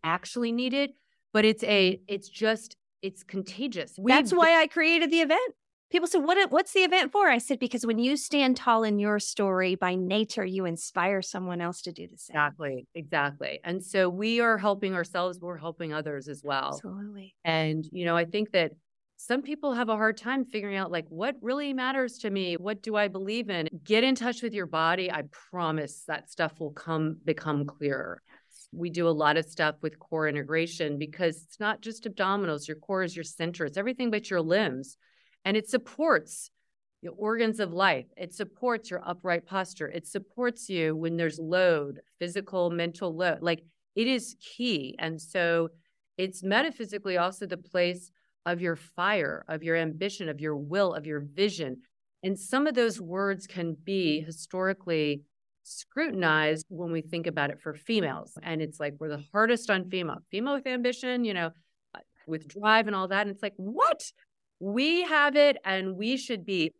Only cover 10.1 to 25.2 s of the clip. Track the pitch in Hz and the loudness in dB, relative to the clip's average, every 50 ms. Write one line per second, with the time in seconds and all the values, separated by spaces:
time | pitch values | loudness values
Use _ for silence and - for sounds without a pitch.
10.1 | 196 214 220 - - 226 190 185 185 190 185 175 170 165 - - - 180 175 190 | 0 0 0 0 -2 -4 -4 -2 -2 -2 -2 -2 -4 -4 -8 -6 -2 0 2 2
11.1 | 202 185 185 - - 190 185 180 175 175 170 175 175 - - 175 170 - 170 - | 2 0 -2 -4 -6 -6 -4 -4 -4 -4 -4 -4 -6 -8 -10 -12 -12 -12 -14 -16
12.1 | - - - - - 151 147 143 147 156 156 139 131 127 131 - - 165 147 - | -16 -18 -14 -4 0 2 2 2 0 -4 -6 -6 -6 -6 -8 -12 -12 -14 -6 -2
13.1 | 170 151 143 143 143 143 - - - - - 170 175 190 185 - - 190 185 180 | 0 2 2 0 -2 -4 -6 -6 -6 -6 -6 -6 -4 -4 -4 0 2 4 4 4
14.1 | 175 190 214 226 233 240 233 233 220 196 196 208 202 202 202 190 190 175 170 - | 2 0 0 2 2 4 4 4 4 4 4 2 2 2 0 -2 0 -2 -2 -2
15.1 | - 180 180 185 180 180 170 175 175 151 151 170 165 - 170 156 151 156 151 156 | -2 -2 -2 -2 -4 -6 -8 -10 -10 -8 -8 -10 -8 -6 -6 -4 -4 -4 -4 -4
16.1 | 147 139 131 151 139 135 - 143 139 135 139 139 - - - 185 185 202 208 208 | -6 -6 -8 -10 -12 -8 -4 -2 -2 0 0 -2 -4 -8 -10 -12 -10 -10 -12 -12
17.1 | 202 196 196 196 _ _ - 165 160 160 160 156 156 156 156 160 - 180 175 170 | -14 -16 -18 -20 _ _ -2 0 2 2 2 2 0 -2 -4 -6 -6 -2 0 2
18.1 | 170 170 170 170 180 208 214 208 - 180 160 151 156 - _ _ _ _ _ _ | 2 2 2 2 0 -2 -2 2 2 2 2 2 -2 -8 _ _ _ _ _ _
19.1 | _ - - - 240 277 262 269 302 302 294 285 254 233 247 220 220 214 220 220 | _ -12 -4 -2 -2 -2 -2 -4 -6 -4 -2 -2 -2 0 0 0 2 2 2 2
20.1 | 220 220 - 233 269 269 247 254 - 214 202 202 196 196 190 170 175 165 160 160 | 0 0 -4 -4 -2 -2 -2 -4 -4 -6 -4 -2 -2 -2 -2 -2 -2 -4 -4 -6
21.1 | 165 165 208 262 - 240 202 240 262 285 294 277 269 262 254 262 269 269 254 240 | -6 -4 -4 -4 -4 -4 -4 -4 -2 -2 -2 -4 -4 -2 -2 -2 0 0 -2 -2
22.1 | 254 - - 208 196 196 185 175 170 165 175 202 - 190 - 226 214 208 208 196 | -4 -6 -4 -2 -2 -2 0 -2 -2 -2 -2 -4 -6 -4 -4 -2 0 2 2 2
23.1 | 190 190 190 196 220 240 233 202 185 170 156 160 - 160 - - 214 220 247 269 | 0 -4 -4 -4 -4 -4 -2 -2 -2 -2 -2 -4 -6 -8 0 4 4 6 6 6
24.1 | 262 247 233 247 240 - 240 226 208 202 180 180 170 160 160 165 175 185 185 180 | 4 2 0 -2 -4 -2 -4 -4 -4 -4 -4 -2 0 2 4 4 2 2 0 -2
25.1 | 151 151 | -4 -4